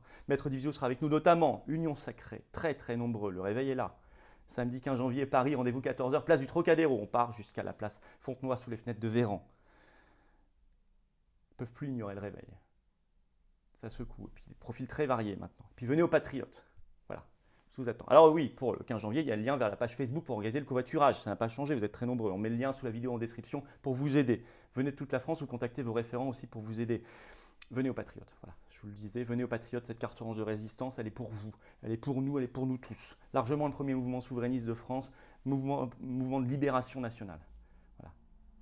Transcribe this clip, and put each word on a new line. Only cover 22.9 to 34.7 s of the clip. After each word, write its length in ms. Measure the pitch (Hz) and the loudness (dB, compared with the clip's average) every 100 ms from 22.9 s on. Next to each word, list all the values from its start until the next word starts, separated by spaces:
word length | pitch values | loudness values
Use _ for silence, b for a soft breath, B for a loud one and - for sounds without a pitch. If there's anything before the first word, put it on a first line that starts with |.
vidéo 220 | 113 123 | -4 -4
en 40 | 117 | -2
description 460 | 117 120 - 143 B B | -4 -6 -8 -8 B B
pour 120 | 139 | -4
vous 240 | 127 143 143 | 0 4 6
aider. 260 | 123 113 B B B 123 | 6 4 B B B -2
Venez 160 | 139 | -2
de 60 | 139 | -2
toute 160 | 139 | -4
la 80 | 127 | -2
France 200 | 165 160 | -2 -4
ou 60 | 139 | -4
contactez 340 | 120 120 131 | -4 -4 -2
vos 120 | 117 | -2
référents 340 | 113 117 123 135 | 0 0 -2 -4
aussi 180 | 117 123 | -4 -10
pour 160 | 117 | -10
vous 200 | 107 110 | -6 -4
aider. 240 | 117 113 B B B B B B - | 0 -2 B B B B B B -6
Venez 180 | 127 131 | -2 -2
aux 40 | |
Patriotes, 420 | 117 - - - - | -2 -8 -14 -18 -20
voilà. 120 | - - - | -20 -20 -20
Je 160 | - 104 | -18 -14
vous 0 | |
le 60 | 104 | -12
disais, 280 | 104 120 | -6 -4
venez 200 | 120 120 | -2 0
aux 40 | 120 | 0
Patriotes, 380 | 113 - 123 120 | -4 -4 -6 -6
cette 140 | 113 | -6
carte 200 | 113 - | -8 -6
orange 140 | 113 110 | -6 -4
de 40 | |
résistance, 560 | 107 107 107 - 131 127 | -2 -4 -6 -6 -6 -6
elle 80 | 110 | -8
est 60 | |
pour 180 | - 117 | -6 -8
vous. 240 | 107 107 - B B | -8 -10 -14 B B
Elle 80 | 110 | -6
est 60 | 113 | -4
pour 240 | 143 131 | -2 0
nous, 160 | 135 143 | 0 0
elle 40 | |
est 40 | 123 | -2
pour 180 | 131 131 | -2 -2
nous 140 | 127 | -2
tous. 360 | - 110 - - b | -8 -14 -16 -20 b
Largement 360 | 131 120 147 147 | -2 0 0 0
le 40 | |
premier 220 | 131 139 | -2 -2
mouvement 280 | 131 123 127 | -2 -2 -4
souverainiste 440 | 120 123 120 127 | -4 -2 0 0
de 80 | 113 | -2